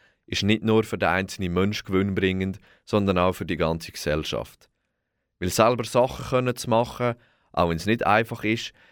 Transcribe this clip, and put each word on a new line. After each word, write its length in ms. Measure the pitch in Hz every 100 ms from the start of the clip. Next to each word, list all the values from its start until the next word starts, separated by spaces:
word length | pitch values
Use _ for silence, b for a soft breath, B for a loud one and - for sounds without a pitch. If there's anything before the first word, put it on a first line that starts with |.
| b b _
ist 160 | -
nicht 200 | 101 110
nur 220 | 107 110
für 140 | - 101
den 100 | 92
einzelnen 440 | 87 95 - 92
Menschen 340 | 87 98 104 -
gewinnbringend, 720 | 95 98 92 92 92 95 95 b b
sondern 340 | - 107 98 90
auch 140 | 90
für 140 | 90 82
die 100 | 80
ganze 340 | 82 82 -
Gesellschaft. 800 | - - 76 76 55 - - _ _ _ _ _ _ _ _
Weil 100 | 90
selber 340 | - 110 123
Sachen 400 | 113 127 123 - 120
können 300 | 127 127 123
zu 140 | -
machen, 440 | 113 120 - 123 117 b b b
auch 180 | - 87
wenn 60 | 82
es 100 | 90
nicht 200 | 117 -
einfach 380 | 107 113 117
ist, 280 | 107 117 - b b